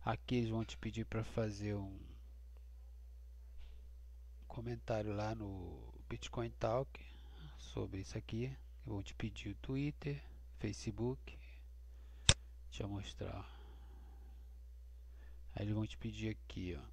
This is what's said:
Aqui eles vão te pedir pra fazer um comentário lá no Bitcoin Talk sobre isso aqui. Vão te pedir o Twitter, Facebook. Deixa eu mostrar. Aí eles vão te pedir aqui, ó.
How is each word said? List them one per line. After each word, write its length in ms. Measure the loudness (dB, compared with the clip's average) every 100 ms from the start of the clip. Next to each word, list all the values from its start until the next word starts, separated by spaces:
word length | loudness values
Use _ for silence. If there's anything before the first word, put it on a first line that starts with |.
Aqui 300 | 4 2 6
eles 160 | 6 8
vão 140 | 4
te 120 | 2 0
pedir 300 | 0 2 2
pra 180 | 2
fazer 500 | 4 4 4 4 2
um 240 | 2 0 -4 -8 -10 -10 -10 -10 -12 -12 -12 -10 -10 -10 -10 -10 -10 -10 -8 -8 -8 -8 -10 -10 -10 -10 -12 -6
comentário 680 | -2 0 0 4 4 6
lá 200 | 4 4
no 600 | 2 0 -2 -4 -4 -8 -10 -4
Bitcoin 420 | -2 0 0 0
Talk 500 | 4 6 6 4 -4 -10 -12 -12 -10 -10 -8
sobre 440 | -2 0 2 0
isso 180 | 0 -2
aqui. 360 | 0 0 0 -2 -10 -8
Vão 180 | -2 -2
te 120 | -2
pedir 360 | 0 0 0 -4
o 40 |
Twitter, 680 | -2 2 4 4 2 -2 -2 -4 -10 -10 0
Facebook. 800 | 0 2 0 4 2 2 -4 -10 -12 -12 -12 -12 -12 -10 -10 8 8 8 2 -10 -8
Deixa 140 | -2
eu 60 | 0
mostrar. 600 | 0 -4 -2 -2 -2 -6 -10 -12 -12 -12 -12 -12 -12 -12 -12 -12 -12 -12 -12 -12 -12 -12 -12 -10 -8 -4
Aí 100 | 0
eles 100 | 4
vão 120 | 4 4
te 100 | 2
pedir 320 | -2 2 2
aqui, 460 | 0 -4 -2 0 -2
ó. 40 | -6